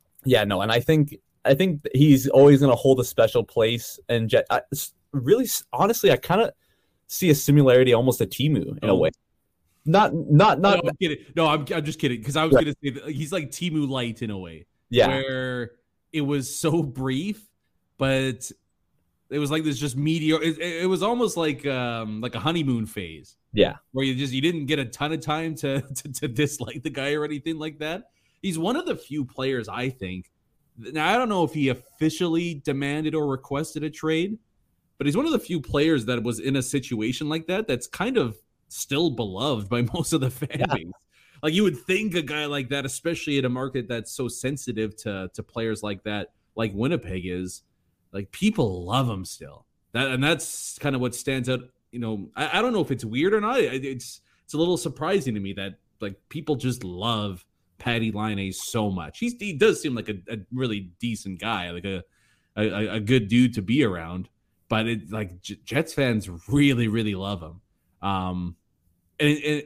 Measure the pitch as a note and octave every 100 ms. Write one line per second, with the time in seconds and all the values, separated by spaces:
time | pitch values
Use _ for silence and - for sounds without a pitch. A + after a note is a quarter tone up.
0 | _ _ C3 A#2 G#2 F#2+ G#2+ A#2+ C3+ D#3
1 | C#3+ - _ _ - C#3 F#3+ D3 - C3
2 | D3+ C3 B2 C3+ C#3+ C#3 C#3 A#2+ C3+ C3
3 | A#2 - A2+ B2 G#2+ - A2+ A#2 - -
4 | - A#2+ A2 A#2+ - B2 - - - -
5 | _ C#3 B2 A3+ A#3+ - - B2 G3 A3+
6 | F#3+ B2+ - F#3+ A#3 - _ _ _ _
7 | - - F3+ D3 - D3 C3+ B2+ B2+ A#2
8 | B2+ A#2+ A2 - D3 B2 - - G#2+ F#2
9 | D#2+ - _ _ _ _ _ _ D3 F#3
10 | G#3+ E3 - D3+ G#3 C#3 G3 F#3 E3 D3+
11 | F3 D3 - - D#3+ D#3 C#3 F3 D3+ D3+
12 | C#3 A#2+ G#2+ D3 D#3+ C3+ D3 C#3 C#3 C3
13 | C#3 C#3+ D3+ F#3+ C#3 - F3+ D#3 C#3 C3+
14 | A#2+ A2 A2+ G2 F2 D#2 - _ - A#2+
15 | A2+ C3+ C3+ C3 B2+ B2 A#2 - _ _
16 | _ D#3+ C#3 C#3+ B2+ - D#3+ E3 C#3+ C3
17 | C3 C3 F#3+ G#3 - _ _ _ _ -
18 | C3+ C3+ C3 C3 - - _ _ _ _
19 | _ _ - C#3+ C#3+ D#3+ D#3 B2+ C#3+ B2
20 | D3 E3 D#3 D#3 D#3+ D#3 F3 E3 F#3 F3+
21 | G3+ A#3+ A3 E3+ D#3 C3 C#3+ C3 B2 A#2
22 | A2 G#2+ A#2+ A2+ C#3+ E3+ C#3 A#2+ G#2+ -
23 | F2 D#2 - _ _ A2 F#2 - _ C3
24 | C3+ C3 C#3 C3 D#3+ E3+ C#3 D3+ B2+ -
25 | D3 D#3 D#3 D#3 E3 D#3 C#3+ C3+ - C3+
26 | D3 B2+ C3+ A2+ D3 - B2 B2 D#3 C3+
27 | C#3 D3+ D3+ D3 E3 D#3+ D#3 D3 D3+ F3+
28 | - _ _ _ G3 D#3+ F3 C#4 F4+ -
29 | - D3 B2+ - C3+ B2+ G2+ G2+ C3 B2+
30 | F#2 F#2 - _ _ _ _ - A2 D3+
31 | E3 A#3 B3 G3 D#3 D3+ C3+ B2 - -
32 | D#3 D#3 F3 E3 F3 D3+ D3 C#3 C#3 D3
33 | D#3 D#3 D3 C3 - C#3 D#3 D3+ D#3 D#3
34 | D#3 D#3+ F#3 A3 _ _ _ _ _ -
35 | C#3+ E3+ D#4+ C4+ - E3 - D3 D#3 D3+
36 | A2 A#2+ A2+ A#2+ C3+ C3+ B2 C#3+ - A2+
37 | A2 C3+ D3+ D#3+ D#3+ F#3 G#3+ B2 - -
38 | G#3 B3 B2 - _ _ _ - - C#3
39 | E3+ B2 G#2+ F#2 C#3 A#2+ G2 A#2+ A#2+ F3+
40 | C#3+ D#3+ B2+ - D3 C3+ B2+ B2 E2 -
41 | _ _ _ _ D#3 E3+ G3+ C#3 - F#3+
42 | G#3+ E3+ D3 D3+ D3 C#3+ B2+ C#3 C3+ -
43 | E3 E3+ - C#3+ B2+ B2+ C3 C3 A2+ A#2
44 | G#2 - B2 - B2+ C#3 - G#2+ A2 -
45 | A2+ G2 F#2 - - A#2 A2+ G#2 G#2 G2
46 | G#2+ G#2 F#2 _ _ - A2+ G2 B2+ E3+
47 | - F#2 F2+ F2+ F2+ - _ _ _ _
48 | _ G2 G2 - G#3+ G#3+ A2+ F2+ F2 B2
49 | B2+ G2 F2+ - C#2+ C#2+ _ _ _ -
50 | C3+ B2+ C#3+ D#3+ - - - - C#3+ C3+
51 | B2 - - C3 A#2+ B2+ B2+ _ _ A#2+
52 | A2+ G#2+ F#2+ - D3+ F3+ B3 A3 C#3 B2
53 | A2 A#2+ F3 G#3+ G#3+ C4+ C3 C3 C3+ B2+
54 | - - _ _ - D3 E3+ F3 E3 -
55 | D#3+ G3 B2+ G#2+ G2 G2 G2 F#2+ _ -
56 | G#2 F#2+ - D3 - C#3 B2 B2 F#2+ F2
57 | A2+ A2 G#2 F#2 _ _ _ - - A#2
58 | A2+ G#2 G#2+ G2+ G2 F#2 - A#2 G#2 F#2
59 | D2+ - A#3+ A#3+ G3+ D3 A3 E3+ D#3 A#2+
60 | G#2 G2+ - A2+ F#2+ B2+ B2+ G#2 F2+ F2
61 | A#2+ G#2+ G2 F#2 A2 G#2 F2 F2 G2 F#2+
62 | - _ _ _ _ - G#2+ F#2+ G#2+ G#2+
63 | G#2 B2+ G2 A#2 B2+ A2 F#2 C3 A#2+ F2
64 | E2 F#2 F#2+ _ _ _ - A2+ A2+ A2+
65 | D2+ G#2+ G2 F2+ - G#2 - C3+ D#3+ -
66 | C3 A2 F#2 E2+ - C#3+ C#3+ A#2+ A2+ A2+
67 | G#2+ F#2+ G2 G2 D#2+ F2 _ _ _ _
68 | G2 F#2+ F#2 F2+ F2 E2+ _ _ _ _
69 | _ - D3 D3+ D3 D3+